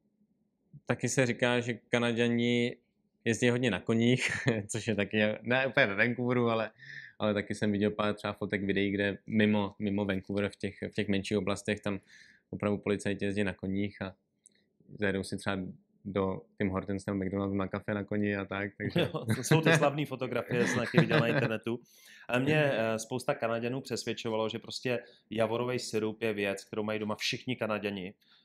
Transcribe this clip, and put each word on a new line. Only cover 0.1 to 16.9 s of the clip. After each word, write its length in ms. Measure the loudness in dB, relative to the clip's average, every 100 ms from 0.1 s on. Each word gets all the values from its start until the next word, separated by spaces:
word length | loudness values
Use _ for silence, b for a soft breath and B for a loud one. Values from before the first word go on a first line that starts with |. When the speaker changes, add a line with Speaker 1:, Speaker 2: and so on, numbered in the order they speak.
| _ _ _ _ _ _ -6 -4
Speaker 1:
taky 240 | 0 0
se 160 | 4 2
říká, 340 | 4 2 2
že 140 | 0
Kanaďani 1040 | -6 _ 2 2 4 4 4 4 4 2 -2 _ _ _ _ 0
jezdí 240 | 4 4
hodně 220 | 4 2
na 80 | 0
koních, 520 | 2 4 6 4 2 -2 0
<laughs> 180 | 0 -2
což 200 | -6 -2
je 80 | 0
taky, 260 | 0 2 2 0
ne 260 | 0 0 2
úplně 180 | 4 4
ve 100 | 4
Vancouveru, 540 | 2 2 0 2 2
ale, 220 | 2 -2 -8 B B B B
ale 140 | 0
taky 220 | 0 -2 -2
jsem 160 | 0
viděl 200 | 2 2
pár 220 | 2 0
třeba 200 | 0 -4
fotek, 300 | -4 -4 -2
videí, 280 | 0 0 0
kde 260 | 0 0 -2 0
mimo, 480 | 4 4 4 0 -2
mimo 260 | -2 0 0
Vancouver 440 | -2 -2 -2 -2
v 60 | -4
těch, 200 | -8 -6 -6
v 40 |
těch 140 | -4 -2
menších 300 | -2 0 -2
oblastech 420 | -2 -4 -4 -4
tam 200 | -4 -6 -10 B B B B
opravdu 280 | -4 -2 0
policajti 480 | 0 -2 -2 -2 -2
jezdí 180 | 0
na 100 | -2
koních 480 | -2 -4 -2 -4 -6
a 140 | -10 -12 _ _ -20 b b _ -18 -2
zajedou 240 | 0 0
si 140 | -2 -4
třeba 200 | -4 -4 -6 -12 _ _ -4
do 360 | -2 0 -2 -8 -4
Tim 120 | -2
Hortons 360 | -2 -4